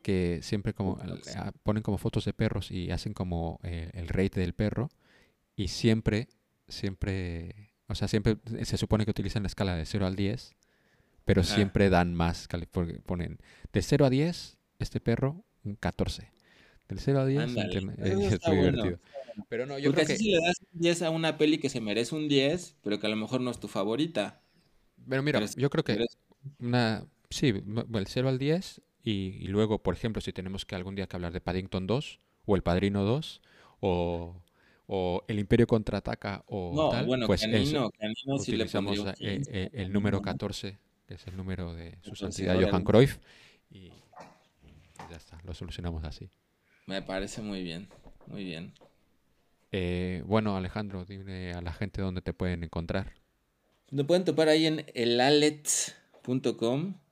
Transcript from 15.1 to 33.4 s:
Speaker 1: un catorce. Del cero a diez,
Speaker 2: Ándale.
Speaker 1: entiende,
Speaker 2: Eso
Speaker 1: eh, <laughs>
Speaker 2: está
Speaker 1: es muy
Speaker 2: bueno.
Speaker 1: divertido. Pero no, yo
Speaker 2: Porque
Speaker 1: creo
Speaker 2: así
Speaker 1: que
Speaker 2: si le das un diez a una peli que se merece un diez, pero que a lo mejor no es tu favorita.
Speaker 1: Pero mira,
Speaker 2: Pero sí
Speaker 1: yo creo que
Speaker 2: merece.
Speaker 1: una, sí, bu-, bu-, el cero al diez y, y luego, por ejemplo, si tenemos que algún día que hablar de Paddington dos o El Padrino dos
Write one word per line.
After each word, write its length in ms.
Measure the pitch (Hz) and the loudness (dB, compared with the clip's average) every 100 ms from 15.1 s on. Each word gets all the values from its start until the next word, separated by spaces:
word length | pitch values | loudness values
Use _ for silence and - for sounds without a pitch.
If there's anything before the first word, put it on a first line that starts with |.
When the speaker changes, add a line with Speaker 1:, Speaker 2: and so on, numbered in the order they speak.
| 117 131 170 _ _ | 2 0 -2 _ _
Speaker 1:
un 120 | 104 | -10
catorce. 560 | 101 85 - 90 - - _ _ _ - _ - | -4 -4 -2 -4 -4 -14 _ _ _ -20 _ -10
Del 120 | 95 | -4
cero 200 | - 135 | 0 2
a 40 | |
diez, 160 | 135 139 | 2 2
Speaker 2:
Ándale. 240 | 123 120 | 0 -2
Speaker 1:
entiende, 300 | - 98 95 - | -2 -2 -4 -2
Speaker 2:
Eso 220 | - 190 | 0 2
Speaker 1:
eh, 60 | 202 | 2
<laughs> 60 | |
Speaker 2:
está 160 | 101 - | 2 4
Speaker 1:
es 40 | |
muy 20 | - | 4
Speaker 2:
bueno. 260 | 143 131 | 4 4
Speaker 1:
divertido. 160 | 98 85 _ - - - - | 0 -4 _ -16 -12 -14 -6
Pero 160 | 113 | -6
no, 120 | 131 139 | -4 0
yo 100 | 139 | 2
Speaker 2:
Porque 140 | 156 | 4
Speaker 1:
creo 100 | 151 | 2
Speaker 2:
así 80 | 147 | 2
Speaker 1:
que 40 | 214 | 4
Speaker 2:
si 0 | |
le 160 | 175 170 | 4 4
das 100 | 175 - | 0 -6
un 60 | 170 | 0
diez 220 | 170 170 | 2 2
a 80 | 165 | 0
una 280 | 160 160 151 | 0 0 4
peli 200 | 151 156 | 4 4
que 120 | - | 0
se 120 | 120 | -2
merece 340 | 107 104 123 | 0 0 0
un 120 | 156 151 | -2 2
diez, 480 | 139 135 180 - _ | 4 4 0 -6 _
pero 160 | - 104 | -4 -2
que 80 | 107 | 0
a 20 | |
lo 60 | 107 | -2
mejor 240 | 107 127 | -2 -2
no 100 | 127 | -2
es 80 | 110 | -4
tu 80 | 104 | -6
favorita. 720 | 107 98 120 165 131 98 - _ _ _ _ _ _ 123 | -2 0 0 0 -2 -4 -6 _ _ _ _ _ _ -4
Speaker 1:
Pero 120 | 131 | -2
mira, 160 | 143 131 | 2 0
Speaker 2:
Pero 80 | 104 | 0
sí 120 | - | 0
Speaker 1:
yo 100 | 139 | 0
creo 140 | 160 | 2
que 100 | - | 0
Speaker 2:
merece. 240 | - 117 - _ _ 139 - | 0 0 -4 _ _ -18 -8
Speaker 1:
una, 460 | 120 123 113 107 - _ _ | 0 2 2 0 -8 _ _
sí, 220 | - 139 | 0 2
bu-, 340 | 98 - 110 113 | 2 -2 -6 -2
bu-, 100 | 113 | -4
el 100 | 98 | -2
cero 220 | 127 131 | 0 0
al 80 | 131 | 0
diez 420 | 139 170 - - _ _ | 0 0 -2 -16 _ _
y, 340 | 117 101 95 101 | -2 -2 -2 -6
y 80 | 87 | -2
luego, 360 | 101 107 104 | 2 2 2
por 100 | - | 0
ejemplo, 260 | 87 117 104 | -2 -4 -4
si 100 | 95 | -6
tenemos 320 | 95 92 95 | -8 -8 -8
que 100 | - | -8
algún 200 | 98 92 | -8 -6
día 120 | 98 92 | -6 -6
que 80 | 92 | -6
hablar 160 | 87 | -6
de 80 | 87 | -4
Paddington 460 | - 90 95 95 95 | -2 -4 -2 -4 0
dos 320 | 123 - - _ _ | -2 -2 -16 _ _
o 100 | - | 0
El 80 | 95 | 2
Padrino 400 | - 90 101 101 | 4 2 4 2
dos 380 | 101 135 - - | 2 0 -2 -14